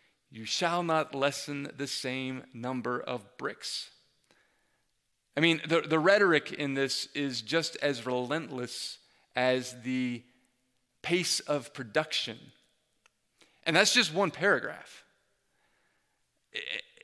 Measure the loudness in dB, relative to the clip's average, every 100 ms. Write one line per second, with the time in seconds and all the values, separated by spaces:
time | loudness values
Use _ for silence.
0 | _ _ _ -12 -6 0 2 2 2 2
1 | 2 2 0 0 -6 -8 -8 -6 -6 -4
2 | -4 -4 -4 -6 -10 -8 -4 -2 -2 -4
3 | -4 -6 -8 -8 -8 -8 -8 -8 -10 _
4 | _ _ _ _ _ _ _ _ _ _
5 | _ _ _ 2 2 2 2 0 2 4
6 | 6 6 6 4 2 -4 -2 0 0 -2
7 | -4 -4 -4 -4 -2 -2 -2 -2 -2 -2
8 | -2 -2 0 -4 -4 -6 -6 -8 -10 -12
9 | _ _ _ 2 4 2 0 -8 -4 -2
10 | -2 -4 -10 _ _ _ _ _ _ _
11 | -2 0 2 -2 0 -4 -4 -12 -2 -2
12 | 0 -2 -4 -8 -16 _ _ _ _ _
13 | _ _ _ _ _ _ 2 4 6 6
14 | 4 2 0 2 2 2 0 -10 -16 -20
15 | -20 _ _ _ _ _ _ _ _ _
16 | _ _ _ _ _ -10 -8 -8 -10 _